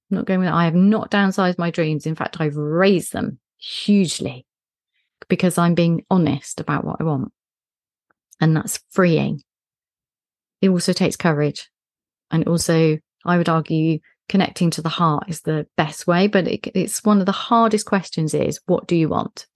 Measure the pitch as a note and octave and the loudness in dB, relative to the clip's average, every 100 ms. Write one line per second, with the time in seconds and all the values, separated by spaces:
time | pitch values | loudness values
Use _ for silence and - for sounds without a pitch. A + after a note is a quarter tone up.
0 | _ F#3+ - F#3 F3+ D#3+ E3+ E3+ G3 A3 | _ -4 0 0 0 2 2 4 4 2
1 | - G3+ G3 F#3+ F3+ F3+ E3+ D#3+ D#3 D3+ | 0 0 0 2 0 0 -2 0 -2 -2
2 | D#3+ D#3+ - - D3+ D3 D3 E3 G3 F3+ | -4 -4 -6 -2 -4 -2 -2 2 4 2
3 | - - - C#3 _ _ - - - G3+ | 0 -6 -6 -8 _ _ -14 -6 2 2
4 | E3+ - - B2+ - _ _ _ _ _ | 2 -2 -8 -8 -18 _ _ _ _ _
5 | _ _ - F3+ F3+ E3+ E3+ E3+ E3+ E3 | _ _ -4 0 2 2 2 2 2 0
6 | - F#3+ D#3 C#3+ - - - D3 - - | 0 2 2 0 -6 -10 -4 -4 -4 -4
7 | D#3+ C#3 - - _ _ _ _ _ _ | -4 -4 -6 -12 _ _ _ _ _ _
8 | _ _ _ _ D#3+ D#3 - - - - | _ _ _ _ 2 2 -2 -10 -4 0
9 | F3+ D3+ C#3 D3+ - _ _ _ _ _ | 2 2 0 -6 -12 _ _ _ _ _
10 | _ _ _ _ _ _ F#3+ F3 - F3+ | _ _ _ _ _ _ 0 2 0 0
11 | F3+ - F3 D3 D3+ - - _ _ _ | -2 0 0 0 -2 -4 -16 _ _ _
12 | _ _ _ D#3+ - E3+ - E3 D#3+ D#3 | _ _ _ -2 0 0 2 2 2 0
13 | - _ - F3+ E3+ D#3+ D#3 D#3+ D#3+ D#3 | -6 _ 0 0 2 0 0 0 0 -2
14 | - _ - G3 - - E3+ - D#3+ - | -6 _ -2 0 0 0 -2 0 -6 0
15 | E3+ D3 - D#3 - D#3 D3+ - D#3 - | 0 0 -4 -8 -4 -4 -4 -4 -4 -4
16 | - F3 G#3 G3+ E3 - - F#3+ - - | 0 2 2 2 0 -4 -4 -4 -4 -2
17 | G#3+ G3+ F#3+ - - A#3 A3+ G#3+ - G3 | 2 2 2 -2 0 2 4 0 0 -4
18 | - - D#3 D3 - D3+ - F3 - E3+ | -2 -4 -2 0 -2 -4 -2 -2 0 0
19 | D#3 - - - - | 2 -2 -4 -10 -12